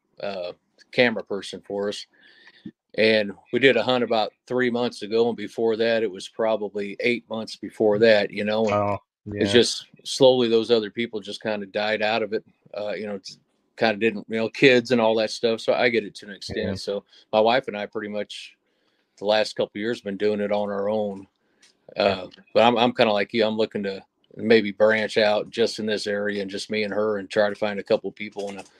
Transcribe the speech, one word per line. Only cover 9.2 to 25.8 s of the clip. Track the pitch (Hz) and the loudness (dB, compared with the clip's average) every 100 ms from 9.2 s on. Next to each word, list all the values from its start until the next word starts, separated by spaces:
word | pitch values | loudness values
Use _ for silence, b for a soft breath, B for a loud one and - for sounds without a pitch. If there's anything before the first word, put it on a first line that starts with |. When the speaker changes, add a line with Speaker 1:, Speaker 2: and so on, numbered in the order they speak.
| 104 | -10
Speaker 1:
it's | 101 104 | -2 4
Speaker 2:
yeah. | 117 | 4
Speaker 1:
just | 110 - - - - | 4 -2 -12 -18 -8
slowly | - 127 127 117 | 4 4 6 2
those | 113 110 | 2 2
other | 117 104 | 0 0
people | 113 117 107 | -8 -8 -8
just | 98 - | -10 -8
kinda | 110 104 98 | -6 -6 -6
died | 104 107 107 | -6 -4 -2
out | 107 113 | 0 0
of | 104 | -2
it, | 107 _ _ _ | -4 _ _ _
uh, | - 104 | -10 -8
you | 92 107 | -8 -8
know, | 98 - - _ _ _ - | -10 -12 -20 _ _ _ -2
kinda | 113 101 | -2 2
didn't, | 113 101 - | -2 -2 -8
you | 110 | -4
know, | 110 | -4
kids | - 139 123 117 | 4 6 6 4
and | 120 | 2
all | 110 113 | 2 2
that | 107 | -2
stuff. | - 117 110 | -2 -2 0
So | - | 0
I | - 123 | 2 2
get | 113 101 | 0 -4
it | - | -14
to | 104 | -18
an | |
extent. | 92 - 107 104 | -16 -10 -6 -4
Speaker 2:
Yeah. | 95 | -6
Speaker 1:
So | - 101 _ b b | -6 -8 _ b b
my | 110 | 4
wife | 110 127 - | 4 2 -2
and | 104 | -10
I | 101 | -8
pretty | 110 104 | -10 -8
much | 104 104 - - _ _ _ _ _ _ - | -8 -8 -12 -18 _ _ _ _ _ _ -6
the | 101 | 0
last | 107 101 - | 2 0 -4
couple | 104 104 | -6 -4
of | |
years | 110 117 | -6 -6
been | 101 98 | -8 -2
doing | 104 104 | -2 0
it | 101 | -2
on | 104 101 | -2 -2
our | 101 101 | -4 -2
own. | 107 104 98 98 _ _ _ _ _ - - | -2 -4 -8 -16 _ _ _ _ _ -16 -2
Uh, | 101 95 90 - _ | 0 0 -8 -18 _
but | 107 | 4
I'm, | 117 117 | 4 6
I'm | 123 | 2
kinda | 123 117 | 2 2
like | 104 101 | 2 0
you. | 117 107 | 0 0
I'm | 110 | 0
looking | 110 107 | -2 -2
to | 101 98 - _ _ - | -6 -8 -14 _ _ -6
maybe | 107 113 104 | 4 4 4
branch | 101 107 110 104 113 | 4 4 4 0 2
out | 104 104 - | 2 2 -2
just | 117 110 | -2 -2
in | - | -2